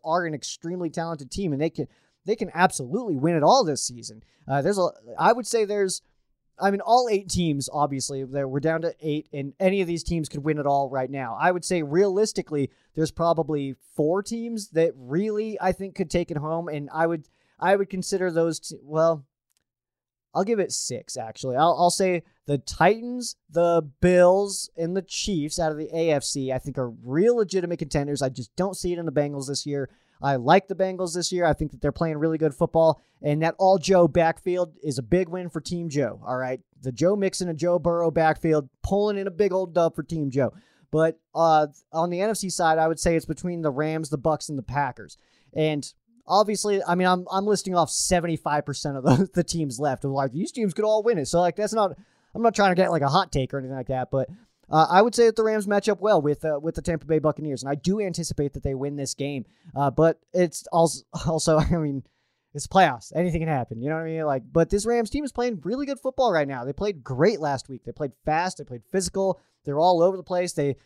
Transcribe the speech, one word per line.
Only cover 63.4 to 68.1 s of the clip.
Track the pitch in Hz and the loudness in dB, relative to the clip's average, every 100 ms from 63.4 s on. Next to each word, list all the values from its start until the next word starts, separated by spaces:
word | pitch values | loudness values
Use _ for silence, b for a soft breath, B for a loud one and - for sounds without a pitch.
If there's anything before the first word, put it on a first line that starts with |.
can | 160 | -2
happen. | 143 117 113 | -2 -4 -6
You | 135 | -4
know | 160 | -4
what | |
I | 160 | -4
mean? | 160 | -4
Like, | 151 135 131 | -2 -2 0
but | 156 160 | 0 2
this | 208 214 | 0 0
Rams | 240 220 | 0 0
team | 277 | -4
is | 285 | -6
playing | - 247 196 | -4 -4 -4
really | 165 254 | -6 -4
good | 285 262 | -4 -4
football | 262 262 247 | -6 0 2
right | 165 139 | 2 0
now. | 131 | -4
They | 127 | -8
played | 139 208 165 | -4 -6 -6
great | 117 127 185 180 | -6 2 2 2
last | 151 135 - | -2 -4 -8
week. | 127 | -16
They | - | -14
played | 117 143 | -8 -10